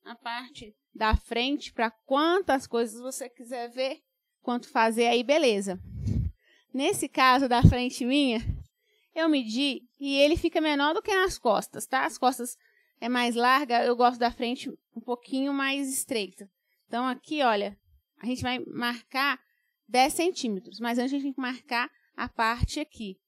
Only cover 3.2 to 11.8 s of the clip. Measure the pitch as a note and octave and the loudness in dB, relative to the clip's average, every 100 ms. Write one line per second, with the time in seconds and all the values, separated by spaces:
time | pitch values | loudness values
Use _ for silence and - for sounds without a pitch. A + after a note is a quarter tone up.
3.2 | B3+ _ A#3 B3+ A#3+ A#3 C4 D#4 _ _ | -12 _ -14 -10 -10 -4 -4 -4 _ _
4.2 | _ _ - A#3+ - B3 A3+ A3+ A#3 A#3+ | _ _ -4 -4 -2 2 2 4 2 2
5.2 | A#3 D4 C#4 G#3 G3 F#3 - - - - | 2 4 4 2 -2 -8 -10 -8 -2 -2
6.2 | - - _ _ _ B3+ D4 G4+ C#4+ - | -2 -6 _ _ _ -2 -2 -2 -4 2
7.2 | C4 B3+ C4+ A#3+ B3+ B3+ B3 - A#3+ C#4 | 4 6 4 8 8 8 -2 -2 0 2
8.2 | C#4 A3+ A3+ - - _ _ _ _ E4 | 2 0 -4 -8 -10 _ _ _ _ -2
9.2 | D#4+ D4 A3 A3 C#4+ B3 B3 _ C#4 C#4 | 0 0 0 -2 -2 -4 _ _ -4 4
10.2 | D4 E4+ E4 E4 D#4 C#4+ C#4+ E4+ G#4+ G4 | 4 4 0 0 0 0 0 0 0 0
11.2 | F#4 - A#3+ G3 - - | 0 0 0 0 -2 -12